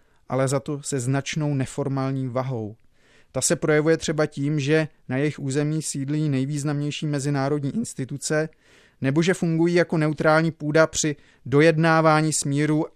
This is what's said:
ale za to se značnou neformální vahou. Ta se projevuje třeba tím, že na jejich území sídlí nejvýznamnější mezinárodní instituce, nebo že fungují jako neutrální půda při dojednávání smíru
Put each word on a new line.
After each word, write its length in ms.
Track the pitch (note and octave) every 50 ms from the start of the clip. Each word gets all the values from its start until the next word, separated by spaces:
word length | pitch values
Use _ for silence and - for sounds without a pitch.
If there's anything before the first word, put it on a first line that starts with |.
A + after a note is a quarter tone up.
| _ _ _ _ _ -
ale 200 | - C3 C3+ C3
za 120 | C#3+ C3+
to 220 | - - D3 C#3+ C#3+
se 180 | - D3 C3
značnou 540 | A#2+ B2+ C3+ C#3 C#3 - - D#3+ D3+ D3 C#3+
neformální 760 | C3+ C3 - - - C#3+ C#3 C3+ C#3 C3 C3+ C3+ C3+ C3 B2+
vahou. 480 | A#2 B2 B2 C3 C3 A2+ A2 G2+ A2+ _ _ _ _ _ _ _ _ _ _ _ -
Ta 80 | C3
se 160 | - - F3+
projevuje 400 | - - D#3 D3+ D3+ D3 D#3+ E3
třeba 300 | D#3 - - D#3 D3+ D#3
tím, 340 | D3+ - - C#3 D3 D#3 D3+
že 280 | C3 C#3 D#3 D#3+ D#3 C#3+ _ _ _ -
na 80 | B2+
jejich 220 | C3 D3 D3+ C#3+ -
území 440 | C#3+ C3+ B2+ D3 D3 D3 D#3 D#3 D3
sídlí 460 | - - C#3+ C3+ C3+ D3+ D3+ D#3 D3+
nejvýznamnější 800 | C#3 C3 C3+ C#3 D3+ C#3+ C#3 D3+ C#3+ C#3+ D3 D3 C#3+ - D#3+
mezinárodní 680 | D3+ D3 C#3+ C3 D3 D3 C#3 C3+ C#3 D3+ D3 C#3 C#3 -
instituce, 720 | A3+ A#3+ - - - C3 A#2+ C#3+ C3+ - - D#3+ D3+ D#3+ D#3+ _ _ _ _ _ - _ _ _ -
nebo 220 | B2+ C3+ C#3 D#3+ E3+
že 120 | F#3+ F3+
fungují 400 | - F3+ E3+ E3 D#3+ E3 F3 F3
jako 240 | F3 E3 - - D#3+
neutrální 520 | D3+ D3+ D3+ - E3 D#3+ D#3 D#3+ E3 E3
půda 360 | D#3 - D3+ D3 D3+ D#3+ D#3+
při 300 | D3+ - - - D#3 C#3+ - _ _ _ _ -
dojednávání 840 | B2+ C3 C#3+ D#3 E3 E3 D#3 E3 E3 D#3+ D#3+ D#3+ D#3+ D#3 D#3 D#3 D#3 C#3+
smíru 540 | - - D3 C#3 C#3+ D3+ D3+ D#3 D3+ D#3+ - _